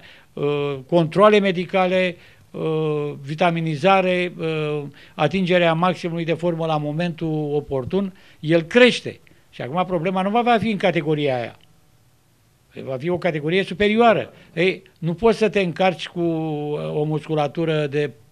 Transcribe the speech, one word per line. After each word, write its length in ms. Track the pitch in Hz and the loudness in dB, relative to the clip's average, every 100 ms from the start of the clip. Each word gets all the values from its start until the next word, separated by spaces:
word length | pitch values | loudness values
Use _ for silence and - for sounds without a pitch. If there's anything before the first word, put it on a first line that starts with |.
| - - _ | -10 -20 _
uh, 420 | - 147 147 143 139 127 | -6 -2 -2 -4 -6 0
controale 520 | 170 156 175 208 208 | 2 2 4 6 6
medicale, 760 | 196 175 175 190 185 185 185 175 - - _ | 2 -2 -2 0 2 0 -2 -4 -16 -20 _
uh, 640 | - 160 156 156 151 147 139 | -6 -4 -2 -2 -2 -6 -8
vitaminizare, 1120 | 139 156 180 170 160 147 180 196 185 180 180 - | -8 0 0 2 -2 0 4 4 4 0 -2 -4
uh, 460 | 160 156 151 151 143 - - - | -6 -4 -4 -6 -8 -16 -10 -2
atingerea 580 | 151 190 175 180 170 | 0 2 2 4 4
maximului 520 | 160 180 - 175 170 160 | 2 0 0 -4 -4 -4
de 80 | |
formă 320 | 160 175 160 160 | -2 -2 -2 -2
la 120 | 151 | -2
momentul 720 | 147 151 175 165 160 156 147 | -2 -4 -4 -4 -4 -4 -2
oportun, 600 | 147 143 135 123 185 196 - - - | -4 -2 -6 -2 -4 -4 -8 -20 -8
el 220 | 151 170 | 0 0
crește. 580 | 160 240 247 - 117 101 - _ _ | 4 6 6 4 -6 -12 -18 _ _
Și 120 | - | -12
acum 240 | 123 170 180 | -6 -4 -2
problema 360 | 180 175 185 | -2 -2 -2
nu 80 | 190 | 0
va 280 | 226 233 233 | 0 2 2
fi 100 | 220 | 2
în 80 | 196 | 0
categoria 580 | 190 165 147 151 143 127 | 0 0 0 0 0 -2
aia. 220 | 110 - _ _ _ _ _ _ _ _ _ _ _ 110 | -4 -12 _ _ _ _ _ _ _ _ _ _ _ -14
Va 140 | 117 131 | -10 -6
fi 120 | 160 | -2
o 80 | 175 | -2
categorie 460 | 180 156 147 185 | -2 -2 -2 -2
superioară. 680 | 190 180 208 220 233 180 - - - | -2 0 2 4 4 4 0 -12 -8
Ei, 280 | 165 180 165 - - | -2 0 -2 -10 -8
nu 140 | 160 | -6
poți 240 | 170 226 220 | 2 2 4
să 120 | 214 | 2
te 100 | 202 | 2
încarci 480 | 185 151 190 156 - | 0 2 0 0 -6
cu, 120 | 180 | -4
uh, 760 | 170 160 160 147 147 151 156 156 | -2 -2 -2 -4 -4 -6 -4 -2
o 80 | |
musculatură 840 | 151 156 - 156 147 - 160 156 147 | -2 -4 -2 -2 -2 -2 -2 0 0
de 240 | 143 147 - _ | -2 -4 -6 _